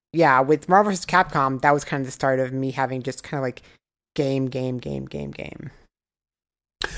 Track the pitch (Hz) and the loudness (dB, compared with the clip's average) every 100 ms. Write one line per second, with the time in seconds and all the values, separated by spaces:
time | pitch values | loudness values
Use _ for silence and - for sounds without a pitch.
0 | _ 160 156 131 135 151 - 190 208 185 | _ 2 6 6 4 2 4 4 4 -2
1 | - 180 185 151 135 131 147 143 - 143 | 2 2 2 0 0 2 2 2 0 -4
2 | 127 - 139 131 127 131 135 131 127 131 | -4 -2 0 0 0 -2 -4 -2 -4 -4
3 | 131 - - 143 131 - - _ _ _ | -8 -10 -8 -6 -4 -6 -16 _ _ _
4 | _ - 139 135 131 131 127 127 143 139 | _ -4 -2 0 -2 -4 -4 -6 -6 -8
5 | 135 - - - - - - - _ _ | -8 -10 -10 -10 -14 -14 -16 -18 _ _
6 | _ _ _ _ _ _ _ _ - | _ _ _ _ _ _ _ _ -8